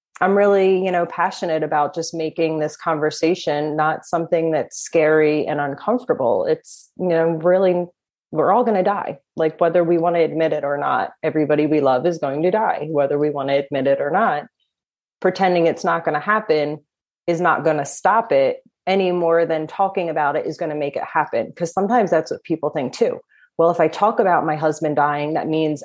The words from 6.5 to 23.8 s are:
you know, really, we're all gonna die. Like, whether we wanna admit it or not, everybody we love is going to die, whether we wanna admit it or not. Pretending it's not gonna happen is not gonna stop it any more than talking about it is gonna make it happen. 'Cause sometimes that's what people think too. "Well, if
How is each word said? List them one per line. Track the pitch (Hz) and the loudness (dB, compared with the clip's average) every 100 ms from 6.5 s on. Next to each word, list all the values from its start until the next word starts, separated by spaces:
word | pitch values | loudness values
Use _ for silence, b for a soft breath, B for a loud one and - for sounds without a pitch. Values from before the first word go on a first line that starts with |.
| 160 - - - - | -4 -6 -20 -20 -6
you | 180 | -2
know, | 165 165 160 | 0 0 0
really, | 170 185 190 175 175 _ _ _ _ | 2 4 2 0 -4 _ _ _ _
we're | 156 147 | -2 2
all | 220 | 2
gonna | 226 202 | 2 0
die. | 190 202 - - _ | 0 -2 -6 -12 _
Like, | - 160 156 | -2 -2 2
whether | 170 175 | 2 2
we | 165 170 | 2 2
wanna | 175 170 | 2 2
admit | 151 151 160 | 0 0 0
it | 151 | 0
or | 139 143 | -2 -2
not, | 143 131 - - | 0 0 -2 -4
everybody | 160 156 147 147 151 | -2 0 2 2 2
we | 151 | 2
love | 135 127 | 2 2
is | 170 165 | 0 -2
going | 143 143 | -4 -2
to | 175 | 0
die, | 214 214 175 151 | 0 0 -2 -2
whether | 147 139 147 | -2 0 0
we | 151 | 0
wanna | 143 135 | -2 0
admit | 139 - 139 135 | -2 0 -2 0
it | 139 | 0
or | 143 | 0
not. | 180 220 147 - _ _ _ _ _ _ _ | 0 0 -2 -8 _ _ _ _ _ _ _
Pretending | 185 180 190 175 165 | -2 2 2 4 2
it's | - | 0
not | 190 170 | -2 0
gonna | 165 151 | -2 -2
happen | 202 214 214 156 147 151 _ _ _ _ - | 0 0 2 0 0 -6 _ _ _ _ -4
is | 170 | 0
not | 175 143 | 2 2
gonna | 156 151 139 | 2 0 -4
stop | - 185 220 226 | -2 2 2 2
it | 139 131 - _ _ - | 2 2 -2 _ _ -2
any | 196 185 | 0 2
more | 180 165 165 | 2 2 2
than | 165 160 156 | 2 0 -4
talking | - 190 190 170 | -2 -2 0 -4
about | 156 143 143 | 0 0 0
it | - | -4
is | 156 | -6
gonna | 165 | -6
make | 151 143 - | -4 -4 -4
it | |
happen. | - 160 147 113 - - | -2 -2 0 -2 -4 -6
'Cause | 170 | -6
sometimes | - 196 240 185 | -2 0 2 2
that's | 160 160 | 0 0
what | - | -10
people | - 156 147 | -6 -4 -2
think | 151 123 | -4 -6
too. | - 196 - - b b - | -2 -2 -2 -12 b b 0
"Well, | 165 | 2
if | 170 | 4